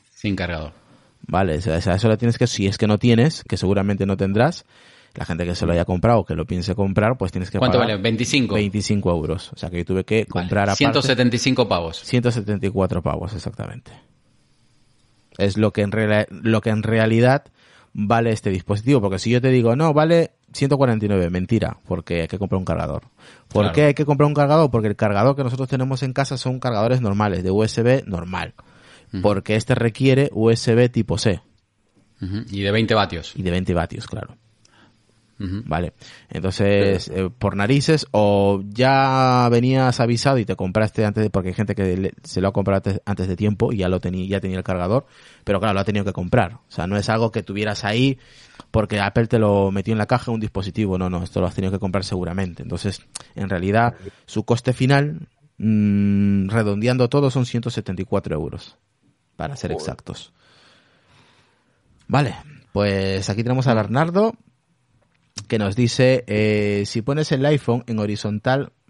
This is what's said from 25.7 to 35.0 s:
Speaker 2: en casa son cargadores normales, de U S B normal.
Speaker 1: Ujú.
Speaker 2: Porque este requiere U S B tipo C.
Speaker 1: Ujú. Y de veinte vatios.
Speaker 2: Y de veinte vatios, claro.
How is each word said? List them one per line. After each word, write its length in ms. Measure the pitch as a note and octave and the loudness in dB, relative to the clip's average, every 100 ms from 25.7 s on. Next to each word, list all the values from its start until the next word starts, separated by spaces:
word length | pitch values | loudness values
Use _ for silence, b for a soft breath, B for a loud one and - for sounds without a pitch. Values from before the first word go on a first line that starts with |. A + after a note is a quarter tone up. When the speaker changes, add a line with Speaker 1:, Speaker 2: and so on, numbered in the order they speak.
| C3+ C3 C3 | -2 -2 -2
Speaker 2:
en 100 | C3+ | -4
casa 240 | B2+ C3+ C3 | -2 -4 -4
son 220 | C3 B2+ | -6 -4
cargadores 420 | B2+ G#2+ A2+ B2+ | -2 0 2 2
normales, 420 | A2+ G2 G#2+ F2+ | 0 0 0 0
de 80 | F#2 | 0
U 120 | G2 | 0
S 180 | A2 - | 0 0
B 200 | A#2 C3 - | 2 2 0
normal. 460 | F2 F2 F2+ E2+ - B B B B B | -8 -6 -8 -8 -12 B B B B B
Speaker 1:
Ujú. 80 | G2 | -2
Speaker 2:
Porque 340 | G2 G2 - G#2+ | 0 0 0 -2
este 180 | - B2 | 0 0
requiere 540 | A#2 G#2+ C3+ C3 C#3+ | 0 0 2 2 2
U 180 | G#2 A2 | 2 2
S 220 | A#2 - | 2 2
B 140 | A2+ B2 | 4 4
tipo 280 | A#2+ - E2 | 2 -2 -2
C. 240 | A#2 F2 _ _ _ _ _ _ _ - | -2 -2 _ _ _ _ _ _ _ -12
Speaker 1:
Ujú. 220 | F#2 G2+ A#2 | -8 -8 -8
Y 120 | G2 | -4
de 100 | G2 | 0
veinte 220 | G#2+ A2 | 2 2
vatios. 400 | A2 G2 E2+ - - | 2 0 -4 -10 -6
Speaker 2:
Y 60 | |
de 80 | F#2 | -2
veinte 220 | F2+ F#2 | -2 0
vatios, 340 | F2 D#2 - - | 0 -2 -6 -12
claro. 300 | - - - _ _ _ b b _ | -12 -14 -18 _ _ _ b b _